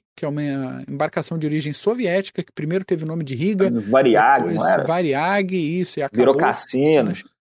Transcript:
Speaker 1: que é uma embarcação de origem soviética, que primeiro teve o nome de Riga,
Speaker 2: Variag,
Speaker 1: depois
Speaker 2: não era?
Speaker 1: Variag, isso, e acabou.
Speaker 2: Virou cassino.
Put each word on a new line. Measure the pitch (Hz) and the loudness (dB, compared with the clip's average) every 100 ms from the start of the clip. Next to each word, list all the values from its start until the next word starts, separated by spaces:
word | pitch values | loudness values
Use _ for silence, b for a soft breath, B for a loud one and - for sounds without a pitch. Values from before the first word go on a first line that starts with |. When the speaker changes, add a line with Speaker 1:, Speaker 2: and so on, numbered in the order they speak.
| _ _ | _ _
Speaker 1:
que | |
é | 156 | -6
uma | 147 147 139 131 131 135 | -4 -4 -4 -6 -10 -10
embarcação | 139 156 - 156 170 | -4 -4 -4 -6 -4
de | 151 | -2
origem | 151 147 | -2 -4
soviética, | 143 - 247 208 180 190 - | -4 -4 -2 0 -2 -2 -8
que | 175 | -10
primeiro | - 151 185 | -8 -4 -4
teve | 190 170 | -2 -4
o | 156 | -4
nome | 165 | -6
de | 143 | -6
Riga, | 127 175 202 196 | -4 -2 0 0
Speaker 2:
Variag, | 120 101 131 131 104 117 139 | 0 2 4 6 6 6 4
Speaker 1:
depois | - 165 | 2 0
Speaker 2:
não | - | 2
era? | 165 | 2
Speaker 1:
Variag, | - 170 170 135 165 202 190 185 151 175 | 2 0 0 0 0 0 0 -2 -2 -2
isso, | 175 - | -4 -4
e | |
acabou. | 139 110 123 | -2 2 4
Speaker 2:
Virou | 139 | 4
cassino. | 147 - - 127 147 156 113 180 - _ | 2 0 -2 0 4 4 2 -2 -12 _